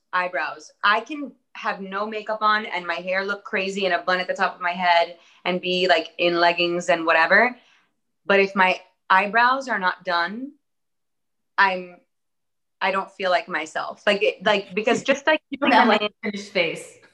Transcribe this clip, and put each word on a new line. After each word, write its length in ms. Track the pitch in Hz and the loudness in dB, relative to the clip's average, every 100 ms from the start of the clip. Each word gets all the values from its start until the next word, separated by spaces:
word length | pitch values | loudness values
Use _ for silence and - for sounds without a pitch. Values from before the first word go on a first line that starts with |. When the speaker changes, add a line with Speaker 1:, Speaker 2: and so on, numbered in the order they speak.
| _ | _
Speaker 1:
eyebrows. 580 | 185 180 180 151 147 - _ | -4 -4 -4 -6 -8 -18 _
I 160 | 202 220 | 0 0
can 320 | 226 302 277 - _ | -2 -10 -10 -14 _
have 260 | - 220 185 | -10 -8 -6
no 260 | 190 196 214 | -8 -6 -6
makeup 360 | 220 208 220 | -6 -6 -2
on 240 | 214 214 220 | 2 0 -2
and 200 | 180 175 | -6 -6
my 100 | 170 | -6
hair 280 | 180 190 | -4 -4
look 200 | 196 208 | -2 -6
crazy 420 | - 208 190 196 190 | -6 -4 -4 -2 -2
and 80 | |
a 80 | 170 | 0
bun 180 | 175 180 | 0 -2
at 80 | 185 | -2
the 60 | |
top 200 | 185 180 | -2 -2
of 60 | - | -2
my 120 | 175 | -6
head 460 | 180 180 170 170 175 _ _ | -2 2 4 2 -4 _ _
and 160 | 180 180 | -4 -4
be, 280 | 180 180 180 | -2 0 2
like, 240 | 165 160 - | 2 0 -2
in 200 | 175 170 | 0 4
leggings 500 | 170 175 175 175 175 | 2 2 0 -2 0
and 160 | 170 | 0
whatever. 520 | 165 165 165 196 240 247 _ _ _ _ _ _ - | 2 2 4 4 4 -2 _ _ _ _ _ _ 0
But 120 | 196 | 2
if 140 | 190 | 2
my 260 | 196 185 175 - _ - | 2 0 0 -8 _ 0
eyebrows 580 | 190 202 214 240 269 269 | 2 2 2 4 2 -2
are 100 | 214 | -4
not 260 | 185 - | -2 -4
done, 480 | 185 170 170 214 269 - _ _ _ _ _ _ _ _ _ - | -4 -2 -2 -6 -12 -16 _ _ _ _ _ _ _ _ _ 0
I'm, 380 | 196 185 180 175 _ _ _ _ _ _ _ _ | 2 0 -8 -18 _ _ _ _ _ _ _ _
I 80 | 190 | -4
don't 200 | 190 190 | -2 -6
feel 200 | - 185 | -6 -2
like 180 | 175 - | -2 -2
myself. 540 | 165 156 - 156 - - | -6 -6 -8 -8 -4 -2
Like, 160 | 202 | 2
it, 220 | 202 - | 0 0
like, 300 | 196 202 196 | 0 0 -2
because 280 | 185 214 233 | -4 0 0
just, 240 | - 269 - | 0 0 2
like, 140 | 311 - | 0 -2
Speaker 2:
<laughs> 40 | |
You 60 | 262 | -2
don't 120 | 277 | 4
Speaker 1:
putting 80 | 226 | 6
Speaker 2:
have, 100 | 220 | 6
Speaker 1:
them 40 | |
Speaker 2:
like, 100 | 214 | 4
Speaker 1:
in, 260 | 208 - 208 | 0 -6 -8
Speaker 2:
a 20 | |
finished 220 | 202 - | -8 -4
face. 460 | 190 165 151 - - _ | -2 -2 -4 -12 -20 _